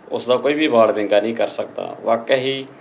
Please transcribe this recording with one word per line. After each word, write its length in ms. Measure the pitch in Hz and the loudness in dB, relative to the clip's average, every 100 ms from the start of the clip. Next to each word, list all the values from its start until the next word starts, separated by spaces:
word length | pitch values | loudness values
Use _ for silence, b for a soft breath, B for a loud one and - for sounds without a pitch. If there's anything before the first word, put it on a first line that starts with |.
| - | -8
ਉਸ 140 | 113 113 | -8 0
ਦਾ 120 | 123 | 0
ਕੋਈ 160 | 139 | 2
ਵੀ 140 | 147 156 | 0 2
ਵਾਲ 240 | 117 110 | 4 4
ਵਿੰਗਾ 300 | 107 101 104 | 2 2 2
ਨਹੀਂ 140 | 107 117 | 2 -2
ਕਰ 120 | 104 | -4
ਸਕਦਾ। 480 | - 101 - 90 - | -4 -10 -8 -10 -6
ਵਾਕਿਆ 340 | 101 117 117 135 | -2 -2 0 0
ਹੀ 280 | 131 135 135 B | 0 -4 -8 B